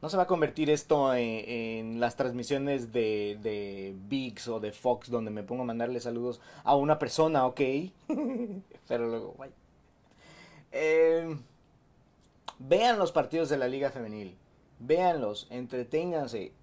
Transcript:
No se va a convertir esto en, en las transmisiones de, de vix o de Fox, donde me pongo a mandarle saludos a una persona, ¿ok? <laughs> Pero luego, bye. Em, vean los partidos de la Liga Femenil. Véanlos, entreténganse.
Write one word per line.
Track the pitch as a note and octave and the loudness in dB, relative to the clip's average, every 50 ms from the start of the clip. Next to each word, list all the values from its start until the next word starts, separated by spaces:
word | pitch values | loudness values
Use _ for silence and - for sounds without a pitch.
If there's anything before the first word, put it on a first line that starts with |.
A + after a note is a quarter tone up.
No | - - | -6 -2
se | - F#3+ | 2 2
va | F3+ | 4
a | F3+ | 4
convertir | F#3 E3 D#3 D3+ - - D#3 D3 | 4 2 2 0 2 0 2 2
esto | D3+ D3 - - D#3 D3 C#3 C3+ C3 | 2 2 4 2 4 4 6 4 4
en, | B2 A#2+ A#2 A2+ A2 G#2+ A2 | 2 2 0 -2 -6 -6 -6
en | A#2+ A#2 A2+ A2+ A2+ A2+ A2 A2+ A2+ A#2 | -6 -4 -4 -4 -6 -6 -6 -6 -2 0
las | A#2+ A#2 A#2 | 0 0 0
transmisiones | - C3+ B2+ A#2+ B2 A#2+ - C#3+ C#3 C#3 C#3+ C#3+ C3+ A#2+ A2+ | 0 -2 -2 -2 -4 -2 -2 -2 -2 0 0 -2 -2 -4 -2
de, | A2 B2 A2+ A2 G#2+ G#2 G#2 G#2 G#2 G#2+ | -2 0 0 2 0 0 -2 -4 -6 -6
de | G#2+ A2 G#2+ G#2 G2+ G2+ G2 G2 F#2+ G2 F#2+ F#2+ F#2+ G2+ | -6 -6 -4 -4 -6 -8 -8 -10 -10 -10 -10 -12 -8 -6
vix | C3+ C3+ C3 B2 G#2+ - - A#2+ | -4 -4 -4 -6 -10 -10 -8 -6
o | A#2 A2 | -6 -4
de | G#2 G#2+ | -4 -6
Fox, | G2+ - - B2 B2 B2 - - | -8 -2 0 0 0 0 -2 -4
donde | A#2+ A#2 A2+ G#2+ | -4 -4 -2 -2
me | G#2+ G#2+ G2+ | -6 -8 -8
pongo | F#2+ A#2+ B2+ | -6 -6 -6
a | B2+ | -4
mandarle | A#2+ A2+ A#2 A#2 B2 B2+ A#2+ | -6 -4 -4 -4 -2 -4 -4
saludos | A#2 B2 A#2 A#2+ A#2+ B2 A#2+ - - - - - - | -6 -6 -6 -4 -4 -6 -6 -8 -12 -20 -20 -10 2
a | - C#3 | 4 4
una | C#3+ C#3 D3 D3+ D3+ | 4 6 4 2 2
persona, | - B2+ - - D#3+ D#3+ D#3+ C#3+ B2+ | 2 -4 2 2 2 4 4 4 2
¿ok? | B2+ B2+ - D3 C3 C3 C#3+ E3+ F#3 - _ _ _ | 2 2 0 0 0 0 -2 -4 -6 -12 _ _ _
<laughs> | - B3+ D4+ B3 C4+ A3+ A#3+ G#3+ G3+ F#3 F#3+ _ - - _ - | -4 -2 -2 -4 -4 -4 -6 -6 -8 -12 -14 _ -20 -20 _ -4
Pero | - A#2+ A#2 A#2 | -2 -2 -2 -2
luego, | A2+ A2+ A2 - - - | -2 -4 -6 -8 -12 -14
bye. | - - - _ _ _ _ _ _ _ _ _ _ _ _ _ - - - - - - - - - _ | -16 -18 -18 _ _ _ _ _ _ _ _ _ _ _ _ _ -20 -20 -20 -20 -20 -20 -20 -20 -20 _
Em, | - C3 D3+ D#3 D#3+ D#3+ D#3+ D#3+ E3 E3 E3 E3 D#3 C#3+ B2 - - _ _ _ _ _ _ _ _ _ _ _ _ _ _ _ _ _ _ - - _ | -4 0 2 4 6 6 8 6 6 4 2 -2 -6 -8 -10 -16 -20 _ _ _ _ _ _ _ _ _ _ _ _ _ _ _ _ _ _ -16 -16 _
vean | C3 C3+ D#3+ F#3+ A3+ B3 A#3 G#3 | 0 2 4 6 6 4 4 4
los | F#3+ E3 | 2 2
partidos | - E3 C#3 - D3 E3 E3 C#3 | 2 2 0 2 0 0 0 2
de | D3 C#3 | 2 0
la | C3 B2+ | 0 0
Liga | B2+ C3+ C#3 C3+ | -2 -2 -2 -4
Femenil. | C3+ C3+ A#2 G#2+ G#2+ G#2+ G#2 F#2 F2+ - _ _ _ _ _ _ _ _ | -4 -4 -10 -8 -8 -10 -10 -12 -14 -18 _ _ _ _ _ _ _ _
Véanlos, | A2+ B2 D3+ E3+ F#3 F3+ E3+ D3+ B2 G#2 G#2 - - - | 0 2 4 4 6 4 2 2 0 -2 -4 -6 -10 -12
entreténganse. | - B2 B2 A#2 - B2+ B2 A#2 - D#3 E3+ F3+ E3+ D#3 C#3+ B2 G#2+ A2 F#2 - - _ | -10 -10 -8 -6 -4 -6 -6 -2 -2 -2 0 0 -2 -2 -2 -2 -4 -6 -8 -8 -12 _